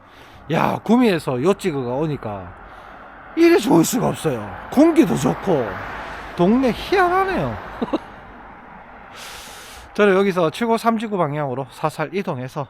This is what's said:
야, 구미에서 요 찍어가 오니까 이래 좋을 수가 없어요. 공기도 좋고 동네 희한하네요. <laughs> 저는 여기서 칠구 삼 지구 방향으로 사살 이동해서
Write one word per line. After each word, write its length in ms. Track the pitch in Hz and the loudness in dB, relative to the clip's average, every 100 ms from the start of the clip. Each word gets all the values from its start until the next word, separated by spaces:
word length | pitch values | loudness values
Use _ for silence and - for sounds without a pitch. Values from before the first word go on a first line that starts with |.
| - - - - - | -20 -20 -20 -16 -4
야, 260 | 160 - - | 0 0 0
구미에서 580 | - 233 240 170 - 127 | 2 4 4 2 -2 0
요 120 | 160 | 0
찍어가 400 | 202 190 139 120 | 0 -2 -4 -4
오니까 600 | 127 160 135 110 101 90 - - - - - - - - - | -2 -4 -4 -6 -10 -12 -16 -20 -20 -20 -20 -20 -20 -8 2
이래 220 | 339 349 | 6 6
좋을 260 | 202 170 | 4 4
수가 240 | 156 240 147 | 4 0 -2
없어요. 380 | 147 160 120 104 - - | -2 -4 -4 -8 -12 -2
공기도 440 | - 330 320 214 175 | 4 6 6 4 2
좋고 500 | 175 165 - 151 107 92 - - - - - - | 0 -2 0 0 0 -6 -10 -12 -12 -14 -8 0
동네 340 | 175 247 254 | 2 4 2
희한하네요. 840 | - - 392 359 370 381 330 135 104 - - | 0 0 2 2 2 0 -2 -4 -6 -10 -8
<laughs> 240 | - - - - - - - - - - - - - - - - - - - - - | -6 -6 -8 -20 -20 -20 -20 -20 -20 -20 -20 -20 -20 -18 -16 -16 -18 -20 -20 -20 -8
저는 200 | - 208 185 | 2 4 4
여기서 340 | 202 180 160 | 2 2 0
칠구 260 | - 233 226 | 0 0 0
삼 200 | 226 226 | 0 -2
지구 180 | 220 202 | -2 -2
방향으로 500 | 151 151 143 127 131 | -2 -2 -4 -6 -8
사살 440 | - 156 - 147 | -6 -6 -4 -6
이동해서 520 | 185 196 135 131 156 127 | -6 -6 -6 -8 -8 -10